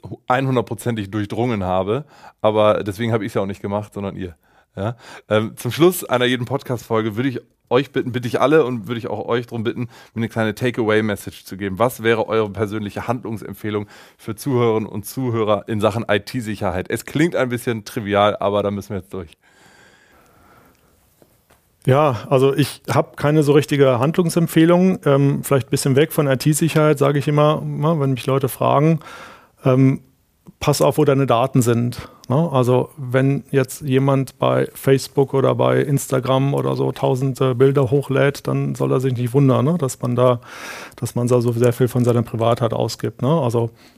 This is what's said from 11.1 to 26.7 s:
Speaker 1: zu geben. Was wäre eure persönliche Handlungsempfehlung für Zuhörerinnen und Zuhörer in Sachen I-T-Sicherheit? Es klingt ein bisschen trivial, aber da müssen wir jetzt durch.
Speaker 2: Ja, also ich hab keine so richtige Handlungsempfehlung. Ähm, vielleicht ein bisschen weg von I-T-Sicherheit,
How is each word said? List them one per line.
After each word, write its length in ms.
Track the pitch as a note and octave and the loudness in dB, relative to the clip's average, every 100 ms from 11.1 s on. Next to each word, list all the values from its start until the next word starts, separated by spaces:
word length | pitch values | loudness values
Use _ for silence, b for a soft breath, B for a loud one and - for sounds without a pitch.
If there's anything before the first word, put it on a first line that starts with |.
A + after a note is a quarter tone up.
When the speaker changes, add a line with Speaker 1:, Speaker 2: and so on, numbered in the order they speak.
| G2 G2 - - | -4 -8 -16 -16
Speaker 1:
zu 120 | F#2+ | -8
geben. 220 | G2 F#2+ | -6 0
Was 240 | B2 A#2 | -2 0
wäre 240 | A2+ A2+ - | 0 0 0
eure 200 | A2 G#2+ | -2 -2
persönliche 560 | G2 G#2 G#2+ G2+ G2+ A2 | -4 -6 -4 -8 -8 -6
Handlungsempfehlung 800 | A#2+ G#2 A2 - G2+ G#2+ G#2 G#2 B B B | -6 -6 -10 -12 -10 -6 -6 -8 B B B
für 160 | - G#2 | -12 -8
Zuhörerinnen 520 | C#3+ A#2+ A#2 A2 G#2 | -2 2 2 2 -2
und 200 | G#2 - | -8 -10
Zuhörer 600 | C3+ B2+ A2+ G#2+ G2+ - | -6 -4 -2 0 0 -2
in 120 | G#2+ | 0
Sachen 240 | G#2 A2 G#2 | 0 0 0
I-T-Sicherheit? 840 | G#2 - C3 G#2+ G2+ G2+ F2 F2 | -2 -2 -8 -8 -4 -4 -4 -4
Es 140 | A2+ - | -8 -4
klingt 300 | C#3 E3+ F#2 | -2 0 0
ein 140 | B2+ | -2
bisschen 340 | A#2+ - A2 | -4 -4 -6
trivial, 540 | - A#2+ G2+ G2+ G#2 - | -8 -8 0 2 2 2
aber 240 | G2+ G2+ | 0 0
da 80 | G2+ | -2
müssen 200 | G2+ - | -4 -6
wir 80 | G2 | -10
jetzt 160 | - F#2+ | -8 -12
durch. 200 | E2+ _ b b b b b b b b b b b b b b b b _ _ _ _ _ _ _ _ - | -14 _ b b b b b b b b b b b b b b b b _ _ _ _ _ _ _ _ 2
Speaker 2:
Ja, 400 | C3+ D3+ A2 - | 4 4 0 0
also 240 | C3+ C#3 C#3 | 4 4 2
ich 280 | C3 - - | 0 -4 -2
hab 300 | C3+ D#3+ - | 0 0 -2
keine 240 | C#3+ D#3 | 2 4
so 120 | C#3+ | 4
richtige 440 | D3 - C#3+ C3+ A#2+ | 4 2 4 4 4
Handlungsempfehlung. 1000 | C#3 E3 E3+ F3 E3 E3 E3 F3 F#3+ F#3 C#3+ | 2 0 0 0 2 4 4 6 2 2 2
Ähm, 380 | C#3 C#3 C#3+ | 2 2 0
vielleicht 240 | - C#3 - | 0 0 0
ein 40 | |
bisschen 240 | C3+ C#3+ C3+ | -2 2 2
weg 180 | D#3+ | 2
von 140 | - C#3+ | 0 0
I-T-Sicherheit, 720 | C3 D3+ D#3 E3 | 2 0 2 2